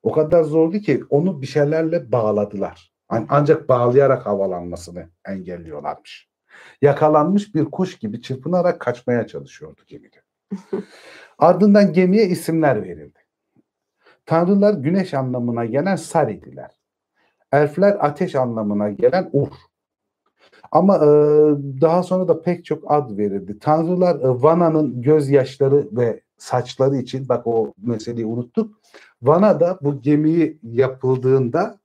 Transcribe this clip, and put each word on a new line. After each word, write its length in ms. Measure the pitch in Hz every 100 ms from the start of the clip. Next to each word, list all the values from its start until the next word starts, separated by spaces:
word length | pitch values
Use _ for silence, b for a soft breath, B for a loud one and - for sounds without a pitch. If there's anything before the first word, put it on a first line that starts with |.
O 100 | -
kadar 300 | 156 156 170
zordu 360 | 156 156 165 202
ki 260 | 202 123 -
onu 320 | 143 180 151
bir 40 | 127
şeylerle 680 | 151 143 160 160 165 127
bağladılar. 800 | 120 107 104 104 101 92 - _ _ _
An-, 140 | 110 -
ancak 400 | 143 147 156 -
bağlayarak 580 | 123 120 127 139 131 107
havalanmasını 840 | 101 98 87 87 85 - 87 82 _ -
engelliyorlarmış. 1000 | 98 90 87 80 73 76 - - - _ _ _ B B B
Yakalanmış 720 | 143 139 151 151 160 202 202
bir 100 | 156
kuş 340 | - - 180 -
gibi 240 | 107 107
çırpınarak 580 | - 131 156 180 175 170
kaçmaya 460 | - 117 - 120 107
çalışıyordu 540 | 73 71 - 78 - _
gemide. 300 | - _ _ _ _ _
<laughs> 60 | 190 - 196 B B B B B B
Ardından 540 | 165 170 208 208 196
gemiye 360 | 165 185 208 196
isimler 540 | 175 - 160 151 110
verildi. 360 | 90 80 73 _ _ _ _ _ _ _ _ _ b b -
Tanrılar 480 | 165 175 202 208
güneş 400 | 190 135 190 180
anlamına 500 | 139 131 127 120 120
gelen 320 | 117 131 180 185
Sar 320 | - 170 127
idiler. 420 | 90 65 65 65 _ _ _ _ _ _ _ _
Elfler 440 | 143 147 160 202 -
ateş 340 | 147 147 180
anlamına 560 | 139 123 113 104 104 104
gelen 400 | 98 120 190 -
Ur. 160 | 143 131 - _ _ _ _ _ _ _ b b b b
Ama, 240 | 156 190 190
e, 120 | 147 151 147 151 151 143 139 131
daha 220 | 160 175
sonra 260 | 175 185 185
da 140 | 160
pek 220 | 180 175
çok 260 | - 156 -
ad 280 | 147 127 101
verildi. 400 | 104 98 95 104
Tanrılar, 580 | 151 156 165 180 180 147
e, 260 | 131 120
Vana'nın 600 | 147 170 170 160 147 123
gözyaşları 840 | 120 156 135 139 127 - 135 143 139
ve 280 | 113 117 107 _ _
saçları 580 | - 123 120 - 135 139
için, 320 | 120 135 131
bak 180 | 117 117
o 260 | 113 110 _
meseleyi 440 | 113 110 120 117 110
unuttuk. 540 | 117 120 - 220 _ b b b b
Vana 380 | 123 165 208 147
da 180 | 170 185
bu 200 | 139 139
gemiyi 560 | 127 147 156 165 156 -
yapıldığında 1160 | 117 117 131 131 131 127 127 131 120 151 220 -